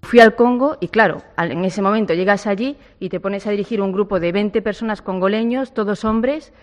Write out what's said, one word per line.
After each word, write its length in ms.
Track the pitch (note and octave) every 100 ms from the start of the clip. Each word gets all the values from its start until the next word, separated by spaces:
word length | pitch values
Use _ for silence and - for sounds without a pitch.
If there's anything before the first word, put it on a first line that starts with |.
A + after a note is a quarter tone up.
Fui 180 | - A#3
al 140 | A3+
Congo 420 | A3 A#3+ B3 C#4 -
y 60 | F3
claro, 340 | G#3+ G#3 - -
al, 160 | - E3
en 140 | D3
ese 160 | F#3 F#3
momento 320 | G3 G#3+ G3+
llegas 340 | E3+ F#3 G3+ G#3+
allí 300 | G3+ B3+ C#4+ - _
y 80 | F#3
te 120 | F3+
pones 260 | F#3 G3+ G#3+
a 40 |
dirigir 300 | G#3 G3 A3+
un 100 | G3
grupo 300 | F#3+ G3+ F#3+
de 120 | E3+
veinte 280 | F#3 G#3 A3
personas 400 | G#3+ G3+ A3+ G3+
congoleños, 720 | - F#3 F#3+ G#3+ A#3 B3+ C4
todos 320 | - G#3 G#3
hombres, 480 | A3 A3 B3 D4+ - _